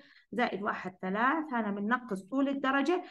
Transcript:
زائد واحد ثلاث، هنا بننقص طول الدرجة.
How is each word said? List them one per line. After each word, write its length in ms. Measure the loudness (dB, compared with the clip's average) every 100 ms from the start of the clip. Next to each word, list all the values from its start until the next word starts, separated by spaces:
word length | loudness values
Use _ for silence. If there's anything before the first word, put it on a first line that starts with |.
| -14 -20 _
زائد 320 | -2 0 -2
واحد 320 | -4 -4 -8 -6
ثلاث، 520 | -4 0 2 2 0
هنا 180 | 0 0
بننقص 500 | 0 0 0 0 -6
طول 280 | -2 0 2
الدرجة. 540 | 2 2 2 4 2 -2